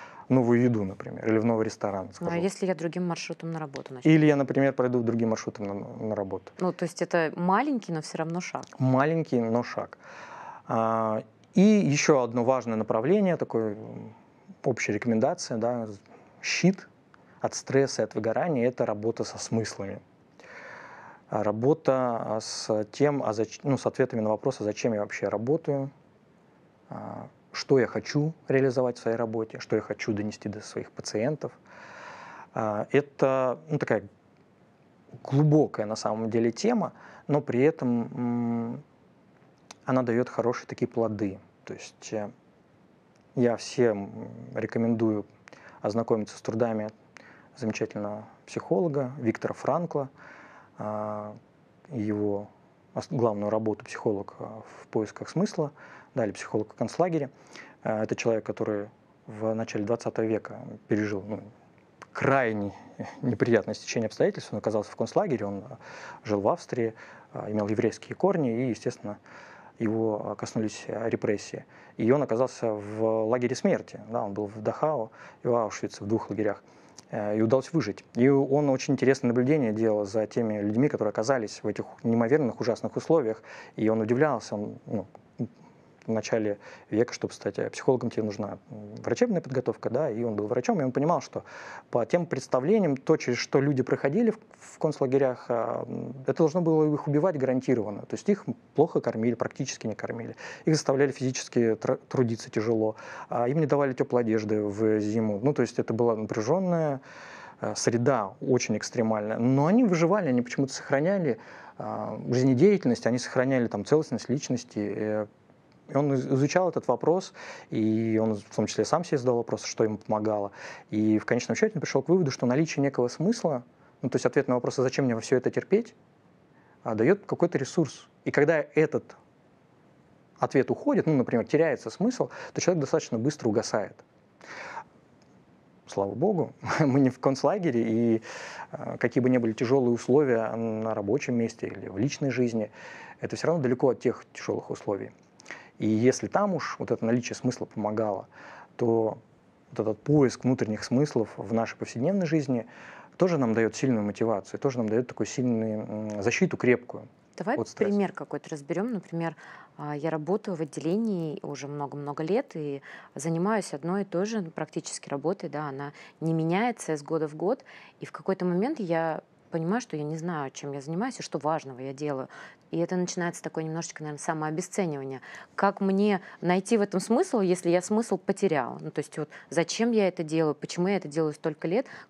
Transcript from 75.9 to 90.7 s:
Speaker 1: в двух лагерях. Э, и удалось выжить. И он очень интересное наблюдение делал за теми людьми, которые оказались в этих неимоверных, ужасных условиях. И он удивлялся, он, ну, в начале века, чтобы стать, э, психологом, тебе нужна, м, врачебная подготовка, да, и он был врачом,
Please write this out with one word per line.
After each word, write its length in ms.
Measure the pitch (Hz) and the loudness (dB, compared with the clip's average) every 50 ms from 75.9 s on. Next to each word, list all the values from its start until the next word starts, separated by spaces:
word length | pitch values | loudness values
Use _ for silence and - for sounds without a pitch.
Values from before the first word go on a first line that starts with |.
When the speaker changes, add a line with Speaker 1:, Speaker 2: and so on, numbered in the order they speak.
| - - 104 | -8 -6 -4
Speaker 1:
в 20 | |
двух 240 | 101 113 107 - - | 0 0 0 0 -2
лагерях. 320 | 104 107 107 104 98 - - - - - - - - - - - | -4 -2 0 -2 -2 -4 -10 -20 -20 -20 -20 -20 -20 -20 -14 -8
Э, 260 | - 117 104 104 104 | -6 -4 -2 0 2
и 40 | 110 | 2
удалось 300 | 110 113 135 131 131 - | 4 4 4 2 2 0
выжить. 320 | - 160 131 104 95 - - - - | -2 -2 -2 -2 -6 -10 -10 -6 2
И 140 | 117 120 139 | 4 6 6
он 420 | 139 139 139 135 135 147 147 139 | 6 6 4 4 2 2 2 2
очень 240 | 131 127 - - 135 | 0 0 0 0 0
интересное 340 | 120 131 127 135 - - 120 | 4 4 4 4 4 2 2
наблюдение 440 | 113 123 123 131 156 156 131 110 | 2 2 4 4 4 2 2 2
делал 320 | 104 107 113 110 107 107 104 | 0 2 2 2 2 2 0
за 240 | 98 101 113 107 101 | 0 0 -2 -2 0
теми 320 | - 123 117 110 107 104 | 0 -2 0 0 0 -2
людьми, 280 | 101 104 107 117 139 147 | 0 0 2 2 2 2
которые 220 | - - 107 104 | 2 0 0 0
оказались 500 | - - 110 123 139 123 110 101 - - - | 0 0 0 0 0 0 0 -6 -8 -6 -4
в 20 | |
этих 200 | 107 101 - 87 - - - - | -4 -4 -4 -6 -10 -8 -4 0
неимоверных, 560 | 120 113 117 117 113 139 156 147 113 - - | 2 2 4 4 4 4 4 2 2 -2 -2
ужасных 340 | 117 120 107 - - 107 - | 0 0 0 -2 -2 -6 -6
условиях. 480 | 123 - - 160 165 127 110 110 - - - - - - - - | -4 2 2 4 4 4 0 -2 -4 -8 -18 -18 -18 -18 -12 -4
И 140 | - 107 110 | 0 2 2
он 120 | 110 110 | 2 2
удивлялся, 540 | 110 107 123 123 156 151 135 107 - - 113 | 2 2 4 4 4 2 2 -2 -4 -6 -6
он, 240 | 104 104 110 110 - - | -6 -6 -8 -10 -12 -10
ну, 200 | - - 104 - - - - _ _ _ - 120 - - - - - - - - - _ - - | -6 -6 -6 -6 -8 -14 -20 _ _ _ -8 -8 -8 -8 -18 -20 -20 -20 -20 -20 -20 _ -12 -6
в 40 | - | -2
начале 460 | 113 110 104 - 123 113 107 104 101 101 - - - - - - | -2 -2 0 0 -2 0 0 -2 -4 -6 -8 -20 -20 -18 -10 -2
века, 240 | - 104 120 - - | 2 2 2 0 -2
чтобы 180 | - - - | -6 -6 -8
стать, 260 | - - - 101 - - | -6 -4 -6 -4 -4 -4
э, 120 | 110 110 | -6 -6
психологом, 400 | - - - - 131 120 120 113 | -6 -2 2 2 2 2 2 -2
тебе 140 | - 117 110 | -2 -2 -2
нужна, 340 | 107 101 104 104 101 104 - - - | -2 -2 -4 -6 -6 -8 -10 -14 -16
м, 240 | - 107 104 104 110 120 | -14 -14 -14 -14 -12 -6
врачебная 380 | 120 - 117 - 247 247 202 170 | -2 -2 2 2 2 2 2 0
подготовка, 480 | - - 143 131 - 120 107 - - 110 | -2 -2 -2 -2 0 -2 -4 -2 -4 -2
да, 220 | 110 131 160 143 | 0 0 0 0
и 120 | 107 113 | -2 -2
он 140 | 120 117 107 | -2 -2 -2
был 100 | 104 104 107 | -2 -2 0
врачом, 300 | 120 123 120 - | -2 -2 0 0